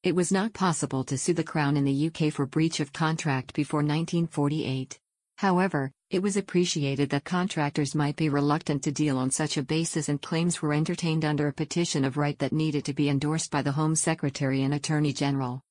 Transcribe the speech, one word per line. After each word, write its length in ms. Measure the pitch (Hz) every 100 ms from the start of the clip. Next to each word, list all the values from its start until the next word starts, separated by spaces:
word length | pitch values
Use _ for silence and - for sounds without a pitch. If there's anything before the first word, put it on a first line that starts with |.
It 120 | 185
was 180 | 180 175
not 220 | 190 220
possible 500 | - 190 156 139 135
to 140 | 127 135
sue 160 | -
the 100 | 165
Crown 320 | 156 160 143 147
in 80 |
the 80 | 139
U 180 | 139 160
K 200 | - 151
for 160 | - 139
breach 340 | 156 160 -
of 120 | 151
contract 600 | - 160 160 156 131 -
before 300 | - 143 151
nineteen 440 | 147 151 165 170 165
forty-eight. 720 | - 143 156 123 131 131 - _ _ _ -
However, 540 | 196 180 185 156 135 _ _
it 120 | 190
was 160 | 202 196
appreciated 720 | 190 175 180 160 139 139 139
that 140 | 143
contractors 720 | - 180 180 - 147 151 139
might 220 | 151 143 147
be 140 | 160
reluctant 520 | 143 143 156 - 143
to 80 | 156
deal 260 | 139 151 131
on 120 | 131
such 280 | - 151 -
a 40 |
basis, 460 | 135 160 165 165 147
and 120 | 143
claims 420 | - 165 175 -
were 100 | 151
entertained 520 | 147 160 175 170 160
under 240 | 156 147 147
a 40 |
petition 500 | - 156 170 170 151
of 120 | 135 135
right 220 | 147 143
that 140 | 139
needed 340 | 156 156 143 135
to 80 |
be 160 | 139 147
endorsed 400 | 139 147 160 -
by 100 | 147
the 120 | 139
Home 220 | 139 156
Secretary 680 | 160 - 156 147 - 139 135
and 100 | 135
Attorney 400 | 143 143 151 147
General. 480 | 139 139 139 127 131 _